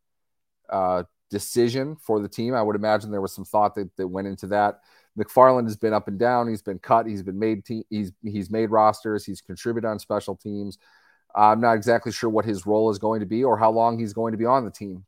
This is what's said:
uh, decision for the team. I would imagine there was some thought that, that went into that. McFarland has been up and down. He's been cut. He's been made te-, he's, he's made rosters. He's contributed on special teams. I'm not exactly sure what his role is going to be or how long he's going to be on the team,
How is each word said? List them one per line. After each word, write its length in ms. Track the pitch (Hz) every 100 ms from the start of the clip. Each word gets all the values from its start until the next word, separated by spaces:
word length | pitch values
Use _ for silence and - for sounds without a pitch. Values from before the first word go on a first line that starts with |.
| _ _ _ _ _ _ -
uh, 340 | 98 92 90 90 _ _
decision 640 | 101 - 123 120 131 139 156
for 240 | - 110
the 100 | 101
team. 240 | - 117
I 80 | 127
would 140 | 107 104
imagine 340 | 107 107 107
there 100 | 104
was 140 | 95
some 120 | - 95
thought 280 | 107 104 107
that, 200 | 98 -
that 100 | 95
went 200 | 92 98
into 180 | 98 95
that. 340 | 104 104 - _ _ _ -
McFarland 480 | 101 - 131 127 113
has 100 | 107
been 180 | 110
up 140 | 107 -
and 120 | 98
down. 280 | 120 123 120
He's 140 | 110
been 180 | - 92
cut. 280 | - 117 113
He's 160 | 101
been 160 | 92 95
made 260 | 110 107 -
te-, 200 | 110 -
he's, 220 | 107 98 -
he's 280 | 107 104 92
made 180 | 110 113
rosters. 560 | 110 107 104 110 104 -
He's 160 | 92
contributed 480 | - 90 120 117 110
on 80 | 107
special 380 | - 104 - 95
teams. 420 | 107 101 101 - _ _ _ _ _
I'm 260 | 104 107 110
not 120 | 120
exactly 380 | 113 110 117 120
sure 180 | 101 117
what 160 | 110 110
his 220 | 98 95
role 240 | 107 110
is 80 | 101
going 220 | 107 110
to 40 | 95
be 180 | 110
or 140 | 131 107
how 140 | 110
long 260 | 113 117 113
he's 160 | 110
going 200 | 107 113
to 40 | 110
be 80 | 117
on 200 | 135 110
the 60 |
team, 320 | - 101 92